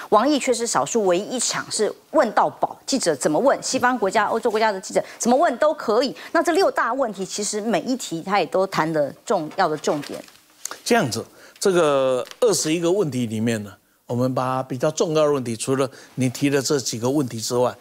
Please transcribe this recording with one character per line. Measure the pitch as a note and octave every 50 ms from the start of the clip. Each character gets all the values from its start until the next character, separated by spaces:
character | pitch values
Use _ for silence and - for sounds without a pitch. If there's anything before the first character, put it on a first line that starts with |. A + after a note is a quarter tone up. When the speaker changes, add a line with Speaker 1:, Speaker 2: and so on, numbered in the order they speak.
| - -
Speaker 1:
王 | G3+ G#3 A3+
毅 | C#4+ D4+ B3+
却 | - C4 A#3+
是 | G#3+ A#3
少 | A#3 - C#3 C3
数 | - - A#3 G3+
唯 | F#3 F3
一 | F#3 G#3 - -
一 | B3+
场 | - - - - - -
是 | - - G#3+ F#3 - - _ _
问 | - D#4 C4+ A3
到 | F#3+ C4 F#3+ D3+
饱， | - - - - - - -
记 | - -
者 | B3 - F3 D3+
怎 | - - F#3
么 | -
问， | - A3+ C#4 G#3+ -
西 | - - -
方 | G#3+ A#3+ B3 B3+
国 | A#3+ B3+ -
家、 | G#3 A3 G#3
欧 | - G#3+ A3+
洲 | A3+ A#3+
国 | G3+ A3
家 | A3 A3
的 | G3+ F#3+
记 | F#3+ - G3+
者 | F3+ - - -
怎 | - - A3
么 | B3
问 | C#4 F4 D#4+ B3+
都 | A#3 D4+ D4+ D#4
可 | - - - G#3 A#3
以。 | C#4+ A#3 - - - -
那 | - E4
这 | D#4 F4 E4
六 | F#4 F#4+ C#4+
大 | - E4 C#4+ A#3 A#3+
问 | C4+ C4+ A3 F#3+
题， | F#3+ F#3+
其 | F3+ - - G#3
实 | - G#3 G#3+
每 | G3+ A#3+ G3+ E3
一 | - A3 C4
题 | B3 - - E3 E3
他 | - F#3+ G#3 G3+
也 | E3
都 | C#3+ - F#3 F#3+
谈 | G3 - F#3+ D#3+ D#3+
得 | D#3+ D3+ C#3+ C3 - - _
重 | - A3+ F3+ D#3 - -
要 | - F#3+
的 | D#3+ D#3
重 | D3 - G#3 E3+ D3
点。 | C#3 - F#2+ - - - - _ _ _ _ _ - - - - -
Speaker 2:
这 | - A#3+
样 | A#3 E3+ A#2+
子， | G2 A2+ - - - - - - - -
这 | - G3+ F#3
个 | F3 E3 D3 C#3+ C3+ C3 C3 C3 B2 - - - -
二 | B3 A3+ F3+
十 | - - D#3 D#3+
一 | F3
个 | E3+ E3+
问 | F#3 G#3+ F#3+ D3
题 | A#2+ B2+ A#2+
里 | G#2+ A2+ G#2+
面 | A2+ A#2+ A2+ G#2+
呢， | G#2 - - - _ _ _ _ _
我 | - B2
们 | A#2+ B2+ B2+ B2+
把 | C3+ B2+ B2+ C3 C3 C3
比 | - C#3+
较 | B2 E3+ D3+
重 | D3+ - G#3 F3 D#3
要 | D#3 D3+
的 | D3
问 | D3 C3+ B2
题， | A#2+ A2+
除 | G#2+ - - C3+
了 | C3 C3+ B2 - - - - -
你 | - B2+ B2+
提 | A#2+ - C#3+ C#3+
的 | C#3 C#3+
这 | C3 - D#3 C#3
几 | B2+ - -
个 | A2+ A#2 B2+
问 | C#3 D#3 C#3
题 | A#2+ B2 A2+
之 | A2 - B2
外， | B2 B2 A#2 G2+ -